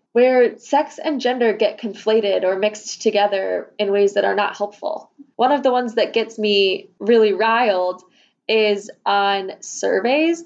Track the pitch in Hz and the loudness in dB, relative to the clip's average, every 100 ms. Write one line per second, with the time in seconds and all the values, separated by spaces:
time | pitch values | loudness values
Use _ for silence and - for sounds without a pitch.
0 | _ 233 254 254 240 - - 277 302 - | _ 2 4 4 2 0 -2 0 0 -6
1 | 320 277 247 254 233 202 214 - 226 - | -6 -4 -2 0 0 2 -2 -2 -10 -6
2 | 214 220 202 185 185 190 214 214 - - | 0 2 2 0 0 0 -2 -4 -12 -4
3 | 226 208 202 196 190 180 - - 202 202 | -2 2 0 0 -2 -4 -6 -6 -2 2
4 | 202 202 196 196 202 - 202 - - - | 2 2 0 0 -2 -4 -8 -8 -10 -10
5 | - _ - - 254 285 277 247 240 226 | -12 _ -20 -2 0 2 2 0 -2 -2
6 | - 233 220 220 214 202 190 185 - _ | -2 -2 -4 -4 0 2 2 0 -8 _
7 | 202 233 214 185 220 226 240 185 180 180 | 2 4 4 2 0 2 2 0 -2 -4
8 | - _ _ _ - 220 208 202 202 - | -14 _ _ _ -2 0 2 0 -6 -8
9 | - 202 196 196 190 - - - 196 185 | -2 0 0 -2 -4 -12 -16 -8 -2 0
10 | 226 285 320 339 | 0 0 0 -2